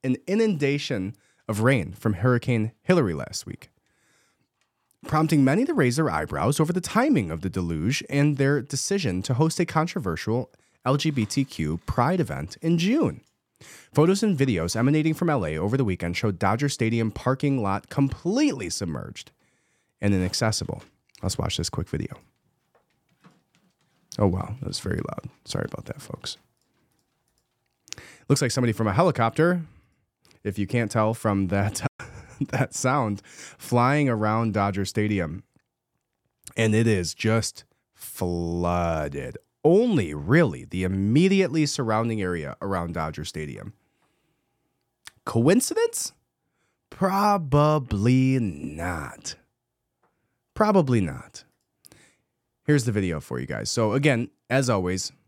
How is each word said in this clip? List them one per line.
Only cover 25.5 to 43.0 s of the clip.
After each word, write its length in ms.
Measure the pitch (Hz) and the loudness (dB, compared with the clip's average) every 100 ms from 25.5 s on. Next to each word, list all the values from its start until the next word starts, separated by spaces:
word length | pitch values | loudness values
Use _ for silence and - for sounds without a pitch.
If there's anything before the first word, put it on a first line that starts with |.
| 50 50 | -6 -6
about 140 | - - | -8 -12
that, 160 | - | -14
folks. 360 | - - - - _ _ _ _ _ _ _ _ _ _ _ _ _ _ - - - - _ | -12 -12 -12 -14 _ _ _ _ _ _ _ _ _ _ _ _ _ _ -18 -18 -18 -20 _
Looks 140 | 143 | 0
like 80 | 127 | 0
somebody 220 | 135 120 | 0 0
from 140 | 107 110 | 0 0
a 60 | |
helicopter, 680 | 98 180 - 113 - 165 180 160 - _ _ _ _ _ _ | 2 2 2 0 2 2 2 -4 -16 _ _ _ _ _ _
if 140 | 107 98 | -8 -6
you 80 | 95 | -2
can't 240 | 123 107 | -2 0
tell 240 | 117 110 | 0 0
from 360 | 113 110 98 95 | 0 0 0 0
that 320 | 101 101 - | 0 0 -2
<laughs> 60 | - _ - - - - | -8 _ -20 -18 -20 -10
<laughs> 100 | 143 | -6
that 240 | 120 - | -2 -4
sound 480 | - 131 143 113 101 - | -2 0 0 0 -4 -10
flying 840 | - - - - 120 123 147 139 | -20 -20 -20 -2 2 4 4 2
around 440 | 113 107 110 117 | 2 2 2 0
Dodger 320 | 101 101 98 95 | 2 0 0 -4
Stadium. 580 | - 107 104 80 87 - _ _ _ _ _ _ _ _ _ - - | -2 0 0 -2 -6 -14 _ _ _ _ _ _ _ _ _ -10 0
And 180 | 110 | 2
it 140 | 107 113 | 4 4
is 260 | 101 87 | 2 0
just 520 | - 113 113 - - - _ _ | -2 0 2 0 -10 -20 _ _
flooded. 1400 | _ - - 90 87 85 87 87 87 85 80 73 69 67 - _ _ | _ -16 -6 -4 -2 -2 0 0 0 0 -2 -4 -6 -10 -14 _ _
Only 500 | 151 185 247 175 87 | 4 4 4 2 0
really 520 | 76 73 147 143 69 62 | -4 2 4 4 0 -8
the 180 | 90 | -4
immediately 840 | 90 98 101 127 190 190 190 160 143 | -2 0 2 4 4 4 2 0 0
surrounding 560 | - 117 110 117 110 | -2 0 0 0 -2
area 340 | 92 87 71 - | -2 -4 -6 -8
around 320 | 98 95 85 | -4 -4 -4
Dodger 320 | 82 | -4